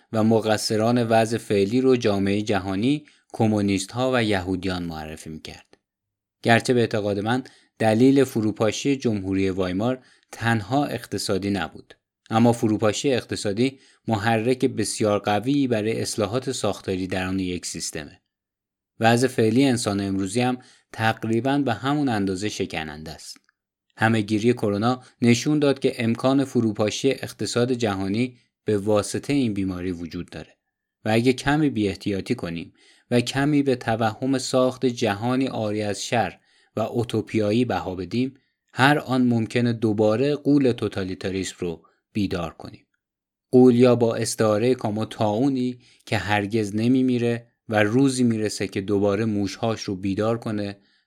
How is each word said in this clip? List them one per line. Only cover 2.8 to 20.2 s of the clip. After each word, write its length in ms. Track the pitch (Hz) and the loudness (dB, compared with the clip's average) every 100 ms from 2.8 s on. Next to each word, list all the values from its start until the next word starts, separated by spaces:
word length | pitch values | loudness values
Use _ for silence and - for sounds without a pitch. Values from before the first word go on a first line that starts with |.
| 120 147 - _ _ | 0 -2 -4 _ _
کمونیست‌ها 760 | - 110 107 101 98 - 113 127 | -2 0 2 2 0 -2 -4 -2
و 100 | 127 | 0
یهودیان 600 | 110 98 90 92 92 90 | 0 0 -2 -4 -4 -6
معرفی 460 | 85 80 78 78 80 | -6 -10 -12 -14 -14
می‌کرد. 480 | 78 - 80 _ _ _ _ _ _ _ _ | -14 -16 -20 _ _ _ _ _ _ _ _
گرچه 300 | 120 113 107 | 2 2 4
به 60 | 123 | 2
اعتقاد 400 | 110 110 101 101 | 2 0 -2 -2
من 240 | 107 127 131 _ _ - | -2 -4 -6 _ _ -2
دلیل 440 | 110 110 131 139 | 2 6 6 6
فروپاشی 720 | 127 117 107 101 110 - 139 135 | 4 2 -2 0 0 0 -2 0
جمهوری 540 | 127 104 95 98 95 | 0 -2 -2 0 0
وایمار 500 | 92 92 92 117 127 _ _ _ | 0 -2 -2 -2 -4 _ _ _
تنها 540 | - 113 117 95 139 139 | -4 0 0 0 -2 -2
اقتصادی 640 | 127 - 101 - 95 101 | -6 -8 -8 -4 -2 -2
نبود، 440 | 98 80 - - - _ _ - | -2 -4 -10 -20 -20 _ _ -2
اما 240 | 110 120 | 4 4
فروپاشی 600 | 117 110 104 110 101 143 | 4 2 2 0 0 0
اقتصادی 640 | 120 - 101 107 101 131 - _ _ - | -2 -2 -6 -4 -2 -2 -4 _ _ -4
محرک 580 | 110 113 113 113 131 131 | -2 0 0 0 0 0
بسیار 540 | 113 104 - 110 104 | -2 -4 0 0 0
قوی 480 | 107 104 117 143 131 | 0 0 0 0 0
برای 340 | 110 107 117 | -2 -2 -4
اصلاحات 500 | 117 - 98 127 113 | -4 -4 -2 -4 -6
ساختاری 560 | 98 104 95 - 92 92 | -4 -4 -4 -4 -4 -4
درون 320 | 95 92 95 | -4 -4 -4
یک 260 | 92 90 - | -4 -6 -8
سیستمه. 560 | 82 - 82 73 - _ _ _ _ _ _ _ - | -10 -10 -10 -12 -18 _ _ _ _ _ _ _ 0
وضع 280 | 113 120 127 | 4 4 2
فعلی 380 | - 110 117 139 | 2 2 4 4
انسان 360 | 113 110 101 | 2 0 -2
امروزی 400 | 98 95 | -2 -2